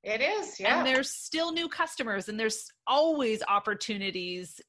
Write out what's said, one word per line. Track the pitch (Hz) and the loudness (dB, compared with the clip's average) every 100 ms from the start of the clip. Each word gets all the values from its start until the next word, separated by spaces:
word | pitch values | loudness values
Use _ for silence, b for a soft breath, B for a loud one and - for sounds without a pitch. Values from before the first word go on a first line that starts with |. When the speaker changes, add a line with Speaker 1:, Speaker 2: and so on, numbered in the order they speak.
Speaker 1:
It | 190 220 | -4 0
is, | 285 415 349 - | 2 0 -4 -2
yeah. | 196 294 | 2 4
Speaker 2:
And | 262 | 4
there's | 262 269 | 2 0
still | - - 320 330 | -6 -6 -2 0
new | 330 339 | 0 -4
customers, | - 330 - 233 196 185 | -2 -4 -2 -2 -2 -4
and | 214 | -2
there's | 220 220 - _ - | 0 -2 -8 _ 2
always | 269 320 302 247 220 - | 4 6 4 2 0 2
opportunities | 202 208 208 - 208 196 185 180 180 180 - | 2 2 -4 -2 -2 -2 -4 -6 -6 -10 -16